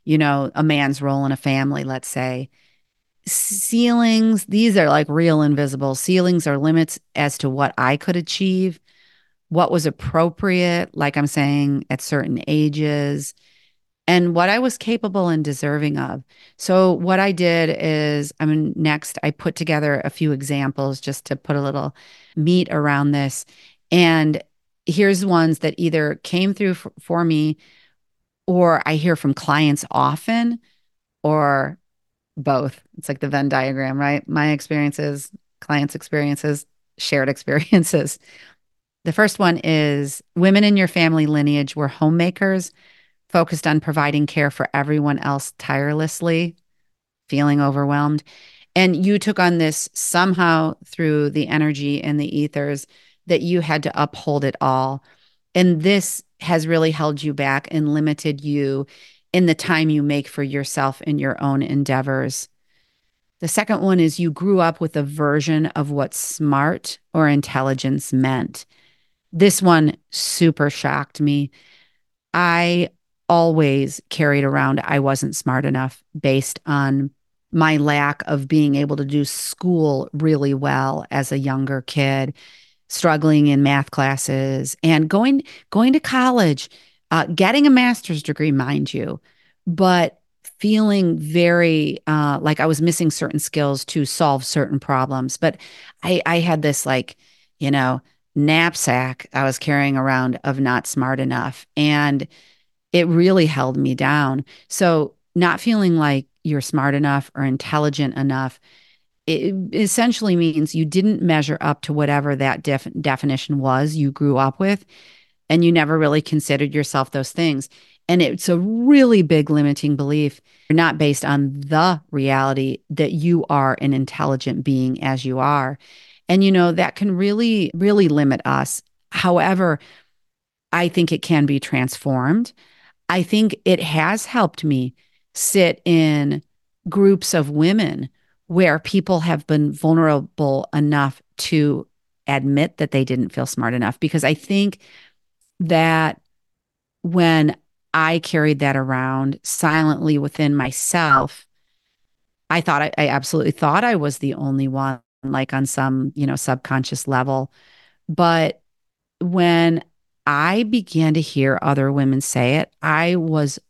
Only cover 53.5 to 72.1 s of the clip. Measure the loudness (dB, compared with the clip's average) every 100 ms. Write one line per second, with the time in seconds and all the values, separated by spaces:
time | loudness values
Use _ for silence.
53.5 | -2 0 -2 -2 -2 -4 -4 -4 -2 -2
54.5 | -2 0 0 -2 -6 -12 _ _ _ _
55.5 | 2 2 2 2 0 -2 -10 -14 _ -2
56.5 | -2 0 2 2 0 -2 -2 -6 -4 -2
57.5 | -2 -2 -2 0 0 0 -2 -4 -6 -4
58.5 | -2 -2 -4 -6 -14 -20 _ _ 0 2
59.5 | 0 0 0 2 0 0 -2 -4 -8 -6
60.5 | -6 -6 -4 -4 -4 -4 -4 -2 -2 -2
61.5 | -2 -2 -2 0 0 0 -2 -4 -6 -12
62.5 | _ _ _ _ _ _ _ _ _ -4
63.5 | -2 -2 0 2 2 2 0 -4 -2 0
64.5 | 2 2 0 -4 -4 -6 -2 0 0 0
65.5 | 0 0 -2 -4 -4 -4 -6 -10 -4 0
66.5 | 2 0 -2 -8 -14 _ 0 2 2 0
67.5 | -2 -2 -2 -2 -4 -2 -2 0 -2 -6
68.5 | -10 -20 _ _ _ _ _ _ 2 4
69.5 | 4 4 6 4 0 _ -8 -8 2 2
70.5 | 4 -2 -2 -4 -4 -6 -4 -2 0 -2
71.5 | -8 _ _ _ _ _